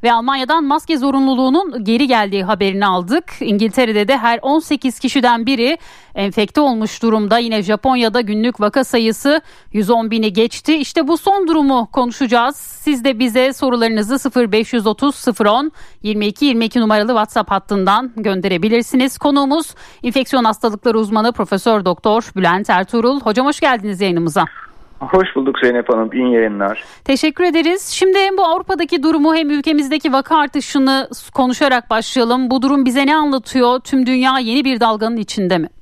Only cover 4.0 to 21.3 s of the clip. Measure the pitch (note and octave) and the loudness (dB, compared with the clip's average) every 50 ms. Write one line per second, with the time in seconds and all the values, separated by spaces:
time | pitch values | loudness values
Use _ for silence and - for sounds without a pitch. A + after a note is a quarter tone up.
4 | G#3 G3 C4+ C4 A3 A#3 A#3 A#3 - C4+ C#4+ D#4+ D4+ - D4+ C#4+ - C4 A3+ - | 2 2 0 0 2 0 0 0 0 0 0 0 0 0 -4 -2 -2 -4 -6 -2
5 | - B3+ - C#4+ A#3+ B3 A#3+ A#3 A3+ A3 C4+ A3+ A#3 B3+ E4 E4 - - - - | -6 -2 0 2 2 2 2 2 0 -2 0 0 0 -2 -2 -4 -8 -18 -20 -20
6 | - _ - - G3 G3+ F3+ - A3 F#3+ - - D4+ C#4 A#3+ A3 G#3+ G#3+ - - | -20 _ -6 -4 -4 -2 0 -2 -2 0 0 0 2 2 2 0 -2 -4 -6 -2
7 | - A3+ A3 A3 G#3 G3+ G#3 A#3 A#3+ A#3 A3 G#3+ G3 F3 G#3+ G#3 - C4+ B3+ B3 | -2 0 0 0 0 2 0 0 0 0 -2 -4 -2 -2 -2 0 2 0 2 2
8 | A#3 A3 G3 B3 B3 G3+ G#3 G#3+ A3 A#3+ A#3 - G#3 G#3 - C#4 C4 - - A#3+ | 0 0 0 0 -2 -2 -2 -2 -2 -2 -2 0 -2 0 2 0 -2 0 0 0
9 | A3+ A3 A3 - - C#4 D4 D#4+ - - - - - - - G#3 G#3+ F3+ A#3+ A#3 | 0 0 -2 0 0 0 0 0 -2 -6 -20 -20 -20 -6 -4 -2 2 2 2 2
10 | A3+ A3 G#3+ A3+ A3 G#3+ F#3 F3 A3+ A#3 - - - - D#4 D#4+ C#4 - - E4+ | 2 -2 -2 0 -2 0 2 2 0 0 -2 -6 0 0 0 0 0 -2 -2 -2
11 | D#4+ C4+ E4+ D#4 - G4+ G4 G4+ F#4+ D#4 E4 D#4 C#4+ C#4 C4+ B3 A3+ - - - | 0 0 0 0 2 0 0 2 2 0 2 2 2 2 2 2 0 -2 -2 -2
12 | B3 A#3+ A3+ - C#4+ A3+ A3 A#3+ A#3 B3+ C#4+ - - - - - - D4+ D4 B3+ | -2 -2 -2 -4 -2 0 2 2 2 0 -2 -6 -14 -18 -18 -8 -2 -2 -2 0
13 | A3+ C#4 C4+ G#3+ B3+ B3 G#3+ B3+ B3+ C4+ C4 - - C4 B3 A#3+ A3+ A3+ A3+ G#3+ | 0 -2 0 2 0 0 2 2 2 2 0 -2 -2 -2 0 0 0 0 0 -2
14 | G#3 G3+ C4 C#4 - C4+ - B3+ A#3+ A3 F#3+ A3 A3+ - - A#3+ G3+ A3 G#3+ - | -2 -2 -2 -2 -2 -2 0 0 0 2 2 0 0 0 -2 -2 0 0 -2 0
15 | - C#4+ C4+ - - - A3 - A3 G#3 G#3 A#3+ C#4 D#4 - - - - - - | 0 -2 -2 0 -2 -4 0 2 2 2 2 2 0 -4 -6 -10 -20 -20 -20 -10
16 | - G#3 G#3+ G#3 G#3 G#3 G#3 - - C#4+ B3 A3+ A3+ A3 - B3 A3+ G#3+ G#3+ G#3+ | -6 -4 -2 -2 -2 -2 -2 0 0 2 2 2 0 0 0 0 2 2 2 2
17 | G#3 A3+ B3+ A3+ G#3+ A3 - A#3 G3+ - G3+ G3 - - G#3+ G3+ F#3+ F#3 G3 A3 | 2 2 0 0 0 0 -2 -4 -2 0 -2 -4 -2 -2 -2 0 2 2 2 0
18 | B3+ B3+ A#3+ A3 G#3+ G#3+ G3 F#3+ E3+ G3 F#3+ F3 E3 A3 A3 A#3 A#3 - - C4 | 0 -4 -8 -6 -4 -2 -2 -2 -2 -2 -2 0 0 2 0 0 0 0 0 0
19 | B3+ C4+ - - - D4 C#4+ C#4 C#4 C4+ C#4 E4 D#4 - - - - - - - | 0 0 -4 -2 0 0 2 2 2 0 0 -2 -2 -6 -10 -20 -20 -20 -20 -8
20 | - B3 A3+ C4+ C4 - - C4 A#3+ A3 G#3+ - - A3 G#3 G#3 _ B3 A3+ A3 | -8 -2 -2 -2 -2 0 0 0 2 2 0 0 -2 -4 -4 0 _ 0 0 0
21 | A3 G3+ G#3+ A3 G#3+ A#3 | 0 0 0 0 2 0